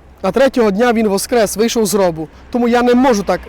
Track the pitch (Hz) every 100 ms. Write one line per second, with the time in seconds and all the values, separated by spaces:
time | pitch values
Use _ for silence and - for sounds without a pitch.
0 | - - 190 226 269 262 220 196 247 226
1 | 220 190 - 247 202 190 226 240 208 202
2 | 185 160 156 - - 247 240 240 247 247
3 | 269 214 - 180